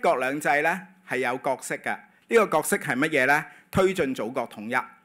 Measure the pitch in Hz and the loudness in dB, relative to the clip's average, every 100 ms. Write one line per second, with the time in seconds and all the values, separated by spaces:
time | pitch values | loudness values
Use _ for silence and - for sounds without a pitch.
0 | 185 131 127 147 160 143 160 185 190 _ | 2 2 0 -2 0 2 2 -2 -6 _
1 | - 127 123 131 139 127 - 147 120 101 | -6 -4 -2 -2 -4 -6 -6 -8 -6 -8
2 | - _ - 226 190 160 - 202 147 127 | -10 _ 0 2 4 2 0 -2 -2 -2
3 | 160 143 131 151 160 - _ 196 190 185 | 0 2 4 2 -2 -14 _ 2 2 2
4 | 135 127 110 135 117 - 107 127 - - | -2 -4 -6 -6 -8 -8 -4 -4 -4 -10